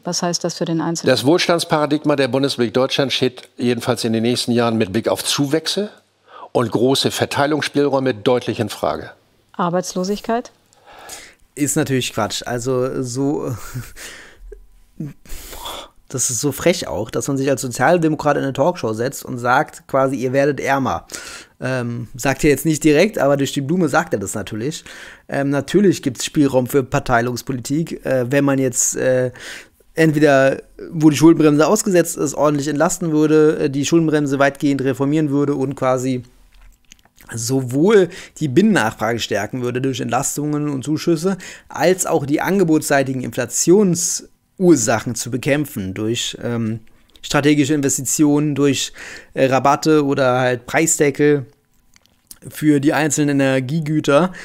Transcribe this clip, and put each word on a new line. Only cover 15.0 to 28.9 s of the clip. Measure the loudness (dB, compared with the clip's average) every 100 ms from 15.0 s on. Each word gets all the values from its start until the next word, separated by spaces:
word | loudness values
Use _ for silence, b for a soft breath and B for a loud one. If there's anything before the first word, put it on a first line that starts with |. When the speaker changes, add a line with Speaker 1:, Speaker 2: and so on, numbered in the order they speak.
| -14 -14 B B B B B B B _ -10
Speaker 3:
das | -6 -4
ist | -2
so | -4
frech | 0 0 0 -4
auch, | -8 -6
dass | -6 -4
man | -2
sich | 0
als | -2
Sozialdemokrat | -4 0 2 4 2 0 0 0
in |
eine | -2
Talkshow | 0 0 0 -4
setzt | -2 -4 -6
und | -10 -4
sagt | 0 0 0 -8 -4
quasi, | 0 0
ihr | 0 -2
werdet | 0 0 0
ärmer. | -2 0 0 -4 B B B B B -10
Ähm, | -6 -4 -6 -8 -10
sagt | -4 -2 2
er | 2
jetzt | 2
nicht | 0 2
direkt, | 4 4 4 2
aber | 0 2
durch | 0
die | -4
Blume | -2 0 2
sagt | 0 0
er | -4
das | -4
natürlich. | -8 -8 -8 -8 -8 B B B B -8
Ähm, | -4 -2
natürlich | -2 0 2 4 2
gibt's | -2 -6
Spielraum | -2 2 2 2 2
für | 0 0
Verteilungspolitik, | -2 2 2 0 -4 -8 -8 -4 -4 -4 -6 -2
äh, | -2 0
wenn | 2
man | 2 2
jetzt, | 0 0 -2